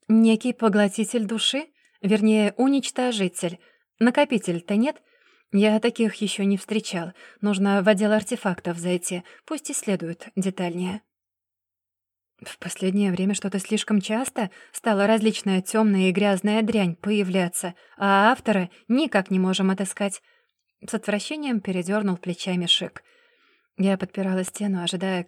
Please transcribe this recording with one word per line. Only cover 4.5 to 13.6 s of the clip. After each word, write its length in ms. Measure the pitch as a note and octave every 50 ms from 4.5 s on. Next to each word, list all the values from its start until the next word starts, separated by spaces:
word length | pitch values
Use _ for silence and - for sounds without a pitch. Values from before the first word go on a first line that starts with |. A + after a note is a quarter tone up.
| E3+ E3+ - - G3+ G#3
нет? 240 | A#3 D4 D4+ - _ _ _ _ _ _ _ _ _ _
Я 280 | - G3 G#3 G#3+ G#3+ A3
таких 360 | G#3+ A#3 A3+ - A3+ G#3+ -
ещё 280 | - G#3+ F#3+ - - G3
не 140 | G3 G3+ F#3+
встречал. 540 | - - G#3+ A3 G#3+ - - F3 E3+ F3 - - - - - -
Нужно 420 | - G3+ G3+ F#3 G3 G3+ G3 G3+ F3+
в 60 | G#3+
отдел 240 | G#3+ F#3 G#3+ G#3 G#3+
артефактов 640 | G#3+ G#3 - B3+ - - G3+ F3 - - F3 E3+ E3+
зайти, 460 | E3+ F3+ F3+ F3+ F3 - F#3 F3 - - - - _
пусть 240 | - D#4+ D4 - -
исследуют 600 | C#4 - - A3 G3 F3+ E3+ E3 E3 - - - -
детальнее". 640 | G3 F#3 F#3+ F#3 - F#3 F3 E3+ F3 F3+ F#3 F#3+ G#3+ - _ _ _ _ _ _ _ _ _ _ _ _ _ _ _ _ _ _ _ _ _ _ _ _ _ _ - -
"В 140 | - - -
последнее 540 | - F3 - - F#3+ F#3+ F#3+ G3+ G3+ G3
время 240 | F3+ F3+ F#3 G3 G3+
что-то 240 | - - G3 F#3+
слишком 420 | G3